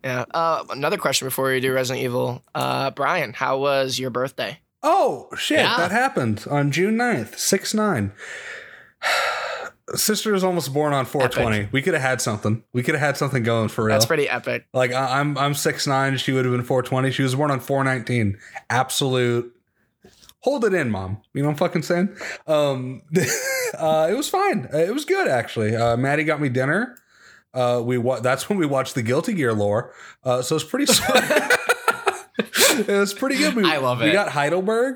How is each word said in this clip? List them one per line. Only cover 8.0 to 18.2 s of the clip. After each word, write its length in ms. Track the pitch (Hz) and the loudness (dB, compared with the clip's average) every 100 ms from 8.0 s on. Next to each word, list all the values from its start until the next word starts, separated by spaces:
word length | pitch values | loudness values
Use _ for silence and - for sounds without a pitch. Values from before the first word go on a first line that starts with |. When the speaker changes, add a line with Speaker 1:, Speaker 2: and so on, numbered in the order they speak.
| 101 - - - - - - - - _ | -2 -6 -16 -14 -14 -16 -16 -20 -20 _
Speaker 2:
<sighs> 0 | - - - - - - - _ - - | -2 0 -2 -4 -8 -10 -12 _ -10 -4
Sister 360 | - 214 220 | 0 0 0
was 120 | 196 | 0
almost 300 | 185 175 139 | 2 0 -2
born 200 | 139 151 | 0 2
on 120 | 139 127 | 2 0
four 220 | 147 127 | 0 0
twenty. 300 | 123 117 107 | 2 2 0
Speaker 1:
Epic. 120 | 104 | 0
Speaker 2:
We 80 | 135 | -2
coulda 180 | 135 160 | 0 0
had 220 | 131 123 | 0 0
something. 420 | - 107 107 113 _ | -2 -2 -2 -2 _
We 100 | 123 | -2
coulda 180 | 123 151 | 0 0
had 180 | 147 139 | 0 0
something 260 | 143 127 | 0 0
going 240 | 113 117 110 | 2 2 0
for 180 | - 110 | 0 2
real. 80 | 107 | 4
Speaker 1:
That's 100 | 113 | 4
pretty 240 | 160 139 | 2 0
epic. 360 | 123 123 120 _ | -2 -4 -6 _
Speaker 2:
Like, 200 | 131 127 | 0 0
I, 260 | 123 131 131 | 0 0 0
I'm, 180 | 147 139 | 0 0
I'm 160 | 143 | 0
six 320 | 143 165 - - | 0 -2 -2 0
nine. 300 | 135 135 135 | 0 0 0
She 140 | - | 0
would 140 | 131 127 | 0 2
have 80 | |
been 100 | 123 | 0
four 180 | 120 131 | 0 0
twenty. 300 | 120 131 131 | 0 0 0
She 120 | 127 | 2
was 120 | 135 131 | 0 2
born 160 | 147 | 0
on 80 | 135 | 0
four 240 | - 139 | 0 0
nineteen. 540 | 135 127 110 123 | 0 0 -2 0